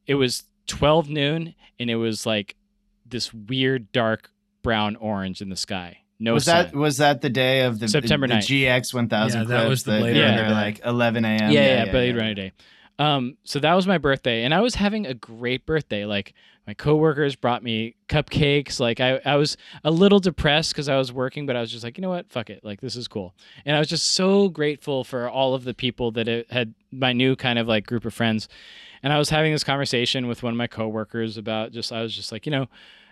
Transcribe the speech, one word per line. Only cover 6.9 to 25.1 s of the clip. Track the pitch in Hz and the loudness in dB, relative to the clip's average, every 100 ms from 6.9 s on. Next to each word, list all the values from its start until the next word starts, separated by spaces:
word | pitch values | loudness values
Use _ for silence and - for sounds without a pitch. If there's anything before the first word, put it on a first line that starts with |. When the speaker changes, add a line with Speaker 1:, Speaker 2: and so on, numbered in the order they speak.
| 131 | 4
Speaker 2:
that | 147 143 | 2 2
the | 147 | 0
day | 120 131 131 127 | 0 2 2 2
of | 110 | 0
the, | 113 | 0
Speaker 1:
September | 143 120 151 131 | 0 2 2 2
Speaker 2:
the | |
Speaker 1:
ninth. | 113 104 | 0 2
Speaker 2:
G | 139 131 | 2 4
X | 127 127 | 2 0
one | 127 117 | -2 0
thousand | 107 113 117 | 0 0 0
Speaker 3:
Yeah, | 113 | 0
that | 123 | 2
Speaker 2:
clips | 113 | 2
Speaker 3:
was | 131 | 0
the | - | 0
Speaker 2:
that | 107 | 0
Speaker 3:
Blade | 117 113 | 2 2
Speaker 2:
were | |
Speaker 1:
Runner | 113 107 | 4 2
Speaker 2:
there, | 110 | 2
Speaker 1:
day. | |
Speaker 2:
like, | 107 104 104 120 | 0 -2 -4 -4
eleven | 120 117 113 113 | 0 2 2 0
A | |
M? | 110 107 | 2 4
Speaker 1:
Yeah, | 147 | 4
Speaker 2:
Yeah, | 139 | 4
Speaker 1:
yeah, | 127 | 4
Speaker 2:
yeah, | 113 | 2
Speaker 1:
Blade | 131 123 | 0 0
Speaker 2:
yeah. | 120 | 0
Speaker 1:
Runner | 110 | -2
day. | 101 95 - - - _ - | -4 -8 -12 -20 -20 _ -2
Um, | 147 143 123 - | 0 0 -2 -8
so | - 147 | -10 -2
that | 147 | 2
was | 185 185 | 4 2
my | 180 | 2
birthday, | 139 135 127 113 | 2 0 0 0
and | 120 | 2
I | 165 | 2
was | 240 - | 2 0
having | 202 220 160 | -2 -2 -6
a | |
great | 123 - 113 123 127 - | -10 -14 -8 -4 -4 -2
birthday. | 156 - 104 104 | -4 -2 -6 -2
Like, | 101 - - _ _ - | -4 -4 -12 _ _ -16
my | |
coworkers | 104 147 151 160 143 139 | -6 0 4 2 2 -2
brought | 131 123 120 | 0 -2 -2
me | 117 110 113 - - | -2 -4 -4 -10 -4
cupcakes. | 151 - - 147 143 135 - | -2 -2 0 2 2 -2 -2
Like, | 120 117 | 0 2
I, | 127 131 | 0 0
I | 135 | 2
was | 143 147 - - - | 2 2 -2 -12 -6
a | 151 | 0
little | 165 196 202 | 4 6 6
depressed | 180 - 147 151 160 - | 4 0 2 2 0 -4
'cause | 143 | 0
I | 135 | 0
was | 131 | 0
working, | 127 127 147 | -4 -6 -4
but | 139 120 | -4 -4
I | |
was | 113 | -6
just | 117 | -8
like, | 117 117 | -12 -8
"You | |
know | 185 | -6
what? | 180 - | -6 -8
Fuck | 123 107 | -10 -10
it. | 101 | -12
Like, | 107 101 | -14 -10
this | 131 | -10
is | 123 117 | -10 -8
cool." | 110 90 - - - | -8 -10 -14 -20 -12
And | 139 | -2
I | 151 | 0
was | 156 | 0
just | 156 - | 0 0
so | - 190 196 196 | 2 4 4 4
grateful | 151 147 143 - 135 | 2 -2 -2 -4 -4
for | 123 | -4